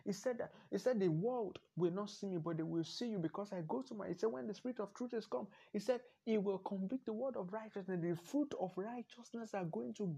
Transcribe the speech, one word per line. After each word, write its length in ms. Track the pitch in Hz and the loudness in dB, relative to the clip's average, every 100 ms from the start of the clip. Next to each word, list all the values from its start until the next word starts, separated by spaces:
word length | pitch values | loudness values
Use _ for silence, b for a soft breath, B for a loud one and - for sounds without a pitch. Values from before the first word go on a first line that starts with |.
He 80 | - | -2
said 260 | 190 254 233 | 0 0 0
that. 140 | 185 B B | -4 B B
He 100 | 202 | 0
said, 200 | 254 233 | 2 6
"The 80 | 185 | 6
world 540 | 160 220 254 208 - - - | 6 4 2 -2 -6 -10 2
will 160 | 175 | 2
not 180 | 185 202 | 4 -2
see 160 | - 196 | -4 -2
me, 120 | 175 | 0
but 180 | 165 160 | 0 0
they 80 | |
will 180 | 160 165 | 2 0
see 240 | 160 - 240 | 0 -2 -2
you 120 | 208 | 0
because 340 | 160 - 202 | 0 -2 -4
I 80 | 185 160 | -4 -2
go 140 | 247 | -2
to 120 | 262 | -2
my," 140 | 214 190 | -6 -4
he 60 | |
said, 180 | 180 220 | 2 2
"When 160 | 254 240 | 2 -4
the 60 | |
Spirit 260 | 202 247 233 | -4 -4 -2
of 120 | 202 | -4
truth 200 | - 247 | -4 -4
is 120 | 233 208 | -2 -2
come," 200 | 247 208 B B | -4 -4 B B
he 60 | 208 | -2
said, 220 | 208 247 B B | 2 0 B B
"He 140 | - 220 | 2 4
will 200 | 202 190 | 4 0
convict 480 | - 196 190 262 - | -2 -2 0 0 -2
the 60 | |
world 240 | 214 262 233 | -2 -2 -2
of 160 | 180 | -4
righteousness." 480 | 214 220 208 185 185 | -6 -6 -6 -2 0
The 140 | 175 170 | 2 0
fruit 360 | - 285 294 - | 2 2 2 0
of 180 | 180 - | -2 -2
righteousness 760 | 208 247 226 - 233 233 220 | -4 -4 -10 -14 -10 -8 -4
are 120 | 196 175 | -2 0
going 280 | 202 247 | -2 -4
to 140 | 220 196 | -2 -2